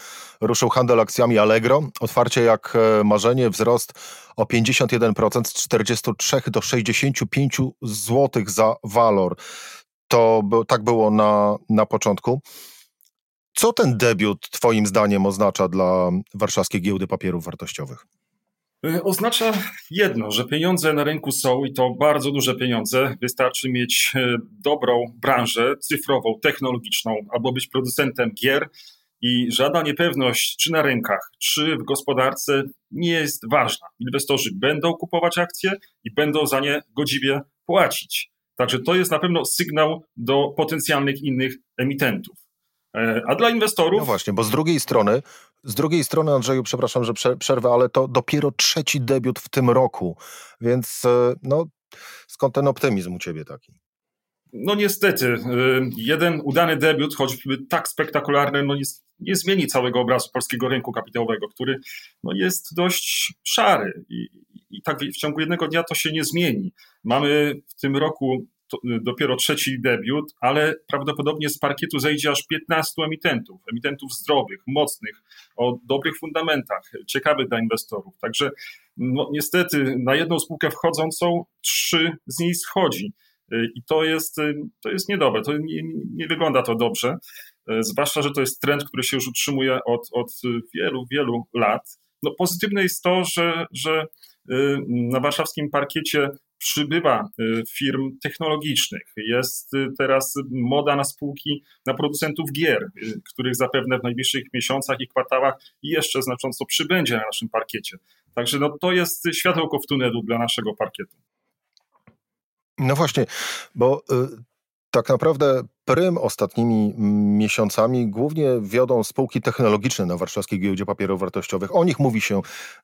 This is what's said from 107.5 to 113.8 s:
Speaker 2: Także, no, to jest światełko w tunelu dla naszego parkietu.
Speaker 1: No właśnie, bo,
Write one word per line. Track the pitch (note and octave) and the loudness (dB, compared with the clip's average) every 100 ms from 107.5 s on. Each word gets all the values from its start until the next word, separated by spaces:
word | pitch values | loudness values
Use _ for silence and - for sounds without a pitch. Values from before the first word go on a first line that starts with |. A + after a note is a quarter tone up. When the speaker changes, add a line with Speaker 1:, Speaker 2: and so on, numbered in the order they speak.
| A2+ G#2+ G#2+ - F#2 _ _ _ | -4 -4 -8 -10 -16 _ _ _
Speaker 2:
Także, | - A#2+ C#3+ | -6 -2 0
no, | D3 D3 | -2 0
to | F3+ | 0
jest | F#3 E3+ - E3+ | 0 0 -2 -4
światełko | D#3+ F#3 E3 D#3+ C#3 | 0 0 0 0 -2
w | - | -2
tunelu | C#3 B2+ A#2 | 0 0 -2
dla | G#2+ A#2 | -2 -2
naszego | A#2 - G#2+ | 0 -2 -4
parkietu. | G#2 G#2 - G2 _ _ _ _ _ _ _ _ _ _ _ _ _ _ _ _ - | -4 -6 -6 -16 _ _ _ _ _ _ _ _ _ _ _ _ _ _ _ _ -2
Speaker 1:
No | C3 C#3+ | 0 2
właśnie, | E3+ - A#2 - - - - | 2 2 -2 -4 -8 -10 -12
bo, | - | 2